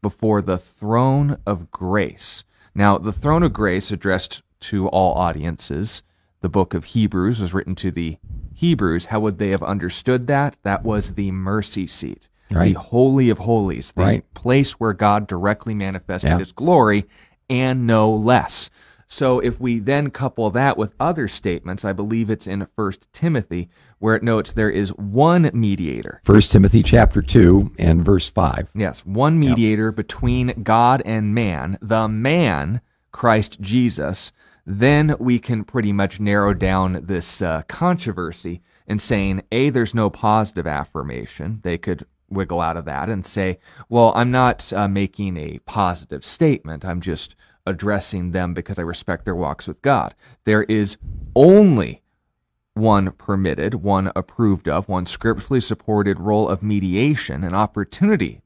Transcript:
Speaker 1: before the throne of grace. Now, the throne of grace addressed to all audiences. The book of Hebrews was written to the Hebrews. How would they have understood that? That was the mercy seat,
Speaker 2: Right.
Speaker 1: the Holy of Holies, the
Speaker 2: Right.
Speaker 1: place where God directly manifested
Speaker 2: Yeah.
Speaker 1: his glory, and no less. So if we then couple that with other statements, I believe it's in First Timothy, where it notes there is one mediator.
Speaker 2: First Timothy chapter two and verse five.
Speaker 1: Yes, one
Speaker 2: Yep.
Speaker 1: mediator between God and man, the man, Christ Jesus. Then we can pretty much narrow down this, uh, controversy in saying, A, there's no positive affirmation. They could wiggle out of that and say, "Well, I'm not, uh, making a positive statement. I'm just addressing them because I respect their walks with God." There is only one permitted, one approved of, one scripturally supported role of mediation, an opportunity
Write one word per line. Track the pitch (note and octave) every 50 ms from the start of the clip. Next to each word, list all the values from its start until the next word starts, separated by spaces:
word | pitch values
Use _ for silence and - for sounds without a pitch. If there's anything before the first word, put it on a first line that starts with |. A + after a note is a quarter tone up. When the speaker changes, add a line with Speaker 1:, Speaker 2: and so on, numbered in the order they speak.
| -
Speaker 1:
before | G#2 - _ - G#2+ G#2+ G#2 F#2
the | F2+ F#2 F2+
throne | - - _ _ - G#2 A2+ A#2 B2+ C3+ C3+ C#3 D3 C#3+ C#3+ - -
of | - G2+ F2 E2+ -
grace. | _ - F#2+ F2+ F#2+ G#2 F#2+ C2 - - - - - - - _ _ _ _ _ _
Now, | - G2+ G2+ G2+ -
the | E2 G#2+ G#2
throne | - - D3 D3+ E3 F3
of | D#3 G2
grace | - G#2+ G2 F2+ F#2 G#2 -
addressed | G#2+ F2+ - G2 F#2 F#2 - - - - _ _ _ _
to | - - - G2+ F#2 F#2+
all | - F#2+ F#2+ F2+ -
audiences. | - F#2 F2 D#2+ D#2 D2+ E2+ E2 - - - C#2 D2 G2 A2+ - - _ _ _ _ _ _ _ _
The | - F#2
book | D#2+ G2+ F#2+ - -
of | E2+ D2+
Hebrews | - - A#2+ A2 G2+ - F#2+ F2+ G2+ B2 A2
was | G2+ F2+ E2+
written | G2 - - F#2+
to | - - F#2+
the | E2+ F2 E2+ D#2+ D#2+ - _ - - - - - -
Hebrews. | - - F3 E3 - G#2 F2+ D#2+ F2 F2
How | - A2+ G#2+
would | G#2 A2 G2+ F2
they | G#2 G2
have | F#2+ F#2+ -
understood | - G2+ G2+ E2+ F2+ - - - - B2+ B2+ A#2+
that? | B2 C#3+ C#3 C#3+ D3 - _ _
That | G2 G2 G2 -
was | A2+ G#2+ G#2 G2 - F#2
the | F#2 G2+ G2
mercy | F#2 F#2+ F#2 F#2+ G2+ G#2+ G#2 - - G#2 F#2+
seat, | E2+ - - - C2+ G1+ - _ _ _ _ _ _
Speaker 2:
Right. | G#2 E2 F2 F2 F#2+
Speaker 1:
the | -
Holy | - - - A#2 B2+ C3+ C3+ C#3 C3 A#2+
of | G#2+ -
Holies, | - A2 A#2 A2+ G#2 F#2+ D#2+ A1+ - - -
the | - F2
Speaker 2:
Right. | G2+ G#2 - - _ _
Speaker 1:
place | - - A#2+ B2+ C#3 C#3 - -
where | _ A#2 A2+ G#2
God | F#2 G#2+ G#2 G#2 G#2 G#2
directly | G2 G2 F2 F2+ G2+ G#2 G#2 - A#2 A2
manifested | G#2 G2 F#2+ G2 F#2 - - F2 F2+ - -
Speaker 2:
Yeah. | E2 -
Speaker 1:
his | - F3+ -
glory, | - A#2+ D#3+ F3+ D#3+ B2 G#2+ G#2 G#2 G2+ _ _ _ - _ _ _ _ _
and | C3 B2 C3 C3 B2+ B2+ B2
no | A#2 A2+ A2 G#2+ A2 A2
less. | G#2+ G#2+ A2+ B2 A#2 - - - - - - _ _ _ _ _ _ _
So | _ - - D3 C3 B2+ B2
if | - A#2+ A#2 -
we | B2 B2+ A#2+ A2+
then | G#2 G#2+ C#3 C#3+ D3 C#3
couple | - - C3+ C3 - - A2+ G#2+
that | F#2 A#2+ C3 C#3 A#2 -
with | G#2+ G#2 _ -
other | C3 D#3+ F3+ D#3+ C3+ G#2
statements, | - - - G2+ F2 E2 - E2 F#2 G2 -
I | G#2 G2
believe | F#2 G#2 G#2+ A2+ A2+ A2+ G2+
it's | A2 G#2 -
in | G2+ F#2 G2+ G2 - _
First | - A2 G2 F#2+ - _ _ _
Timothy, | - - E3+ D#3+ B2+ G2+ _ E2+ F2 F2 - _ _ _ _ _ _
where | G2 A2 A2
it | A2 -
notes | A2+ A2+ A2 G#2+ - -
there | A2+ A2 G#2+
is | - F2+ G#2 F#2+ -
one | - G2+ G2+ G2 A#2+ C#3+ E3 E3+ F3+ E3 D3 -
mediator. | A#2+ A2+ G#2 G2 F#2 F#2 D#2 C2 A1+ A1 - - - _
Speaker 2:
First | - G2 G#2 G2+ -
Timothy | - G#2 F#2+ F#2+ - A2+ E2
chapter | - - A#2+ A2 - - -
two | - - - - F2 F2 F2+ G2 G2+ - - -
and | - E2 D#2+ E2+ F2
verse | D2+ G2+ F#2+ - -
five. | - - F2+ D2+ A#1+ A#1+ - - _
Speaker 1:
Yes, | G#2+ G#2 F#2 - - -
one | - F#2+ A2 C3 D3+ D#3+ E3 D3+
Speaker 2:
Yep. | C3+
Speaker 1:
mediator | B2 A2+ A#2 G#2+ G#2+ G#2+ A2 A2 A2
between | - G#2+ - - - - B2 B2 B2+ B2+ B2 - - G#2
God | F2+ A2 A2+ A#2 A#2+ B2+ C3+ -
and | - A2+ A2 A2 G#2 G#2
man, | A#2 A#2 G2+ F2 D2 B1+ E2 G2 - -
the | G#2 A2+ A2 A2+ A2
man, | G#2+ G#2+ A2+ C3+ D#3 F3 E3+ B2+ F2+ C#2+ C#2+ D#2 G#2+ A#2+ _ _ _ _ _ _ -
Christ | - - A#2+ A2 A2 G#2+ - - -
Jesus. | G#2 F#2 G#2+ B2+ B2 A#2 F#2 - D2 C#2+ F#2+ - - - _ _ _ _ _ _ _
Then | - G2 G2 A#2 C3+ D3 D3 D3+ D#3 D3+ -
we | A#2 B2+ B2 A#2
can | - - B2 A2 G#2
pretty | - - C3 A2 G#2 G2+
much | G2+ G2 F#2+ - F#2+
narrow | G#2 G2+ G2+ G#2 G2+ G2+ G2+
down | F2 F#2+ F#2 F#2+ F#2+ F#2+ F#2 F#2 E2+ C2+
this, | F2 G2 F2 D#2+ - - - G2
uh, | F2 D#2+ D#2+ D#2 _
controversy | - - E3 F3 F3+ F3 F3 B2 G2 D#2+ F2+ D#2+ F2 - - F2 E2+ F2 _ _ _ _ _
in | - G#2+ G#2+
saying, | - - B2+ G#2 G2 G2 F#2+ F#2+ - _ -
A, | A#2 C3+ C#3+
there's | B2+ B2+ A#2 G#2 -
no | A#2 A2 G2+
positive | - - - A2 G#2+ A2 A2 G#2 - - E2
affirmation. | D#2 D2 C#2+ D2 - _ D#2+ C#2 C#2+ B1 B1 A1+ - - - C#2+ E2 A2 G#2+ -
They | F2+ E2+
could | E2+ - - F2+ D2+ - _ _ _ _ _
wiggle | F#2+ G2 F#2+ D2+ F2 E2+ F2
out | E2 E2 E2+
of | D#2
that | D2 C#2+ C#2 D2 G2
and | A2+ G2 F2+
say, | - - G#2 G2 F#2+ F2+ - _ - - - - _
"Well, | A2+ A#2+ A#2 A2+ -
I'm | - A#2+ B2
not, | B2 B2+ B2+ B2+ - - - - -
uh, | F#2+ G#2 G2
making | G2 G2 G2 F#2+ _ - G#2 F#2+ F2+
a | E2+ D2+ D2 D2 - _
positive | - - - G2 F2+ F2 E2 D2+ _ - C#2 -
statement. | - - - E3+ D#3 C#3 - _ D2+ D#2+ D#2 D2
I'm | F#2 F2 F2+ E2
just | F#2 E2 E2 - - - _ _ _ _ _ _
addressing | - G2 F2 - G2+ G#2 G2 - - - F#2+ F2 F2+ E2+
them | F#2 F2+ F2 F2
because | E2+ F2 - G2 F#2
I | F2
respect | E2 E2+ - - - F2+ D#2+ -
their | - F#2
walks | E2+ F2 C#2+ D2 - - -
with | D#2 _ -
God." | C#3 C#3+ A2+ C2+ G1+ - _ _ - - _ _
There | - G#2+ G#2+ G#2+
is | - A2 A2 G#2 G2+ - _ - - - - - - -
only | B2 C3+ E3+ F#3+ G#3 G#3+ G3 D#3 A2+ F2 A#1+ A#1 - _ _ _ _ _ _ _ _ _ _ _ _ _ _ _
one | G#2 A2 A2 G#2+ G2+ G2 F#2 - _
permitted, | - - G#2 F#2+ F#2+ F2+ C#2+ - D2 G2+ G#2+
one | - D#2 G2+ G2 F#2+ F#2+ F#2+ -
approved | - F#2 _ - - A#2+ G#2+ G2 E2 - -
of, | D2 E2 G2+ -
one | F#2+ F#2 F2+
scripturally | - - - - A2+ A2+ F#2 - - C3+ C3
supported | A2+ - A2+ - _ - G#2+ G#2 G2+ G2 G2 F2
role | F2 G2+ G#2+ G#2 A2 C#2
of | F#2+ F#2 F#2
mediation, | G#2 G#2 G2+ F#2+ F#2 F2 G2 A#2+ D3 D3+ - - - C2+ C2+ F#2
an | F2+ F2
opportunity | G2 G#2+ G#2 _ G#2 G2+ - - - F3+ G3+ A3 E3+ G2+ D2+ A1 - _